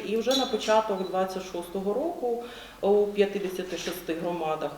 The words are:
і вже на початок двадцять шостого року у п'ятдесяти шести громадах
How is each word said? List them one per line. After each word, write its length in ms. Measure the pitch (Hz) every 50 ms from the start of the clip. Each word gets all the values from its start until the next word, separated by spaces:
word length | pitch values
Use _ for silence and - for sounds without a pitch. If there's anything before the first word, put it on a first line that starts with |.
| -
і 100 | 196 208
вже 200 | 226 214 240 262
на 80 | 269 254
початок 640 | - 220 208 - 220 214 220 220 - 196 185 190 175
двадцять 420 | 185 185 190 190 190 190 185 -
шостого 420 | - 175 170 - - 196 185 202 208
року 500 | 247 302 339 339 - 254 240 233 233 240 240 - - - - - -
у 240 | - 196 208 208 208
п'ятдесяти 720 | 202 208 208 196 196 196 196 175 180 - - 185 - 175
шести 360 | 165 - - 165 - - - 160
громадах 580 | 165 175 175 175 170 160 156 156 - 143 143 -